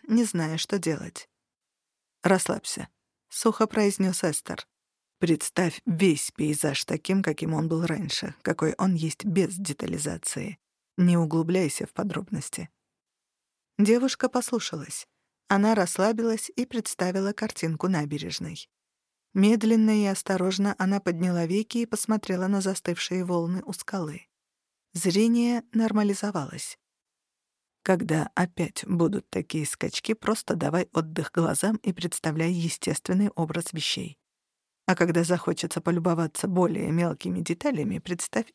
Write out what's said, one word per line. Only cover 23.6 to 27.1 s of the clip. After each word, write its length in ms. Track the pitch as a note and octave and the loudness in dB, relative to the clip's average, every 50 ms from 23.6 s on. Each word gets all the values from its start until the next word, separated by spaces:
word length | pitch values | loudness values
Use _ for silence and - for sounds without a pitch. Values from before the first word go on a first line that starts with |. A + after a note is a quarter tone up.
| - | -4
у 60 | - | -8
скалы. 560 | D#3+ - - - - F#3+ E3 D3+ D3+ F3 - _ _ _ _ _ _ _ _ _ _ _ _ _ | -10 -10 -8 -8 -6 -6 -6 -6 -8 -12 -16 _ _ _ _ _ _ _ _ _ _ _ _ _
Зрение 720 | - E3+ - F#3 E3+ G3+ A3+ A#3 A#3 A#3+ A#3+ A#3+ A#3+ A#3 A3+ _ | -8 -2 0 2 4 4 4 6 4 4 4 2 2 0 -2 _
нормализовалось. 1040 | - A3 A3+ A3 G#3 G#3+ G#3 G3+ G3 - - G#3 F#3+ E3 C#3 - E3 D3+ - - - - _ _ _ _ _ _ | 0 2 2 4 4 4 4 2 2 0 -2 -4 -2 -4 -4 -4 -8 -10 -10 -12 -12 -16 _ _ _ _ _ _